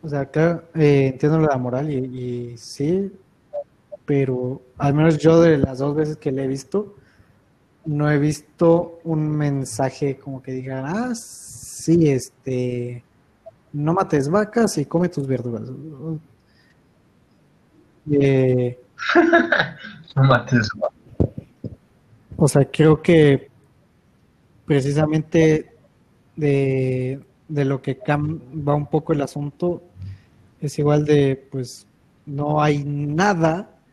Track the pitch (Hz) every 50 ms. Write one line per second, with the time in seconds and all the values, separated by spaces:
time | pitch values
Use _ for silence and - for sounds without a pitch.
0 | - 160 143 143 139 135 - 156 160 170 170 165 - - _ 165 156 147 143 139
1 | 135 135 131 127 - 151 156 160 156 156 143 131 127 123 120 127 147 156 147 131
2 | 127 131 123 127 123 123 120 123 120 120 120 117 - - - - 143 147 175 190
3 | 196 196 196 - _ _ _ _ _ _ - 587 571 _ _ _ _ _ - -
4 | _ - 147 139 139 131 127 123 127 123 131 - - _ _ - - 143 139 147
5 | 156 165 160 147 147 160 160 165 170 170 160 139 135 135 131 127 135 143 143 151
6 | 156 151 156 151 - 151 131 131 135 131 135 139 - - - 196 208 202 - -
7 | _ _ _ _ _ _ _ _ _ _ _ _ _ _ _ _ _ 160 151 147
8 | 147 151 151 143 143 151 151 - - _ _ _ 175 170 165 170 175 170 - -
9 | _ 165 160 156 151 151 151 151 151 147 143 139 135 127 - - 139 131 131 -
10 | 151 139 135 135 - - 135 131 - - 131 131 127 135 131 131 131 139 170 214
11 | 240 254 240 226 - - - - - - - - - - - - - - 160 170
12 | 165 147 139 127 120 - _ _ _ - 131 127 127 123 123 123 120 123 123 120
13 | - _ _ _ _ _ _ _ _ - _ _ _ _ - 147 147 151 170 190
14 | 190 190 170 147 135 143 165 208 214 202 - 240 233 208 - - 143 - - 170
15 | 175 175 175 - 139 135 135 120 117 123 117 107 110 123 127 135 139 160 151 131
16 | 147 160 160 151 - _ _ _ _ _ _ _ _ _ _ _ _ _ _ _
17 | _ _ _ _ _ _ _ _ _ _ _ _ _ _ _ _ _ _ _ _
18 | _ 151 143 143 139 139 135 131 131 127 127 127 123 123 123 - - _ _ _
19 | - - - 339 320 - - 339 - - - - - - - - - - - -
20 | - - - 143 131 135 131 120 - - - 120 113 101 - - - - _ _
21 | _ - - _ - - - - - _ _ _ _ - - - _ _ _ _
22 | _ _ _ _ _ _ - - 165 143 - 147 139 - - - 156 160 156 151
23 | - - 175 160 151 147 139 131 - - _ _ _ _ _ _ _ _ _ _
24 | _ _ _ _ _ _ _ _ _ _ _ _ _ - 151 139 131 139 143 147
25 | 156 151 151 156 156 - - 170 160 156 156 156 - _ _ _ _ _ _ _
26 | _ _ _ _ _ _ _ - 151 143 139 139 139 135 135 131 131 131 127 127
27 | 127 127 135 139 143 _ _ _ _ _ 160 143 143 135 139 135 - - 131 -
28 | - - 147 147 151 151 160 165 - - 131 160 143 143 143 147 147 139 - 156
29 | 147 - 165 147 139 131 - 147 143 147 - _ - 180 175 165 - _ _ -
30 | - 98 - - _ _ _ _ _ _ _ _ - 147 - - 147 147 147 151
31 | 151 147 151 147 139 139 135 135 - _ - 135 127 120 - - - _ _ _
32 | _ _ _ _ _ - 143 139 147 147 151 151 151 151 147 143 143 143 147 143
33 | 147 147 147 156 185 208 202 170 160 165 156 180 214 - _ _ _ _